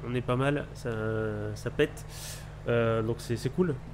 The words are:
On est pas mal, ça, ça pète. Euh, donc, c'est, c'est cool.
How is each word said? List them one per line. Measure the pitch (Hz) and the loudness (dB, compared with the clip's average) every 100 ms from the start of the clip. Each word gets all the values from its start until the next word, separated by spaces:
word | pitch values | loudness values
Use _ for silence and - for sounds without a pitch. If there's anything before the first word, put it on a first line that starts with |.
| 120 | -2
On | |
est | 123 | -2
pas | 120 127 | 2 4
mal, | 139 147 135 | 4 2 -2
ça, | - 120 110 110 110 110 107 104 | -6 -4 0 0 0 0 -2 -4
ça | 107 120 | -4 -2
pète. | - 156 - - - - - - - - | 2 2 2 -10 -10 -10 -10 -10 -6 2
Euh, | 120 113 113 | 4 4 4
donc, | 110 117 | 2 -2
c'est, | - 117 | -2 -2
c'est | 127 | 0
cool. | - 180 127 - | 2 2 0 -4